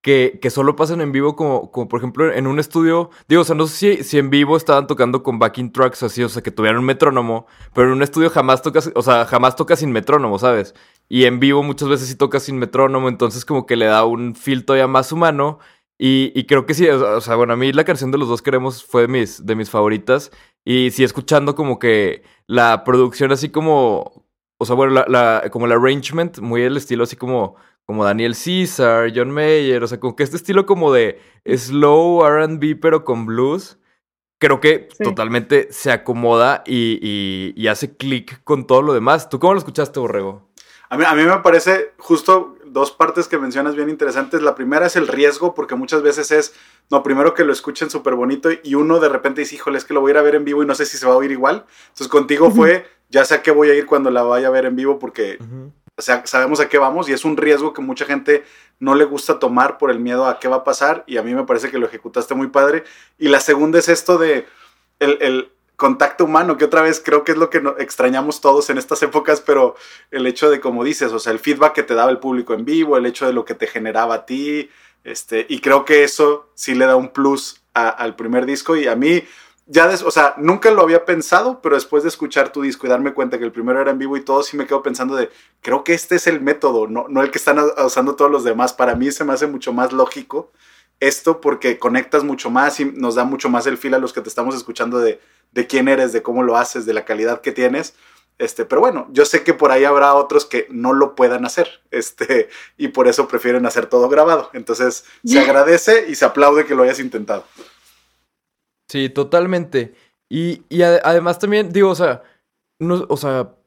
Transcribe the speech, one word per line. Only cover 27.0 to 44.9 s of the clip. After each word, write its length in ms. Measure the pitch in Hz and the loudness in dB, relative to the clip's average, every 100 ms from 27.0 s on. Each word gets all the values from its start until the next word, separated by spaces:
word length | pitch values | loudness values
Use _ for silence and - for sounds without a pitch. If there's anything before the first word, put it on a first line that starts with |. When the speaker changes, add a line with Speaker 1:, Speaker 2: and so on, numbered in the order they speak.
Speaker 1:
así 120 | 117 - | -4 -6
como, 400 | 127 127 95 _ _ _ - | -6 -4 -4 _ _ _ -10
como 180 | 107 | -2
Daniel 320 | 101 107 117 117 | -2 0 -2 -4
Caesar, 680 | 170 185 180 - 123 117 117 | -4 -4 -4 0 2 2 0
John 160 | 120 123 | -2 -4
Mayer, 500 | 147 151 156 135 123 | -2 2 2 2 -2
o 40 | 117 | -2
sea, 100 | 117 | -6
como 160 | 127 117 | -8 -4
que 60 | |
este 140 | 139 170 | -4 -4
estilo 280 | - 190 | 0 0
como 280 | 196 190 156 | 2 0 4
de 280 | 127 110 - _ _ | 4 2 -4 _ _
slow 800 | - 127 120 143 147 151 170 175 | -4 -4 -2 2 4 4 4 4
R 200 | 151 151 | 4 2
and 160 | 156 160 | -2 -4
B, 160 | 147 151 | -4 -2
pero 280 | 165 156 | 0 0
con 220 | 156 117 113 | -2 -4 -4
blues, 520 | 113 131 170 - _ _ _ _ _ _ _ | -2 -2 -2 -10 _ _ _ _ _ _ _
creo 220 | 151 175 | 0 4
que 280 | 151 156 - _ | 2 2 -4 _
Speaker 2:
Sí. 80 | |
Speaker 1:
totalmente 640 | 117 101 110 120 110 143 - | -6 -4 -4 -4 2 0 0
se 180 | - 139 | -6 -2
acomoda 720 | 117 - 117 120 117 123 139 - | -2 -2 -2 2 4 4 2 -4
y, 320 | 123 113 110 | -2 -2 -4
y, 580 | 107 104 98 95 95 - | -6 -6 -6 -6 -10 -4
y 60 | 110 | -2
hace 280 | 107 139 _ | -2 -6 _
clic 460 | 135 127 - - | -8 -6 -8 -20
con 220 | - 143 123 | -4 -4 2
todo 160 | 131 | 2
lo 100 | 147 | 4
demás. 340 | 127 117 156 - | 0 2 0 -2
¿Tú 100 | 135 | 0
cómo 160 | 170 | 2
lo 40 | 196 | 0
escuchaste, 420 | 147 143 139 135 | -2 -6 -6 -6
Borrego? 480 | 120 104 95 101 _ _ _ _ _ | -4 -4 -6 -12 _ _ _ _ _
Speaker 3:
A 80 | 131 | 0
mí, 80 | 165 | 2
a 80 | |
mí 80 | 147 | 4
me 140 | 165 190 | 2 4
parece 540 | 180 165 175 190 - _ | 4 4 4 0 -2 _
justo 580 | - 160 - 190 156 - | 0 0 4 2 2 -18
dos 260 | 147 131 135 | -8 -2 -2
partes 380 | _ 160 170 165 | _ -2 0 -4
que 100 | 160 | -6
mencionas 380 | 135 131 147 147 | -4 -4 -4 -4
bien 120 | 147 | -6
interesantes. 520 | 156 143 127 - 165 | -4 -4 -4 -4 -2
La 120 | 147 | -2
primera 320 | 135 127 147 | -2 -2 0
es 100 | 175 | 0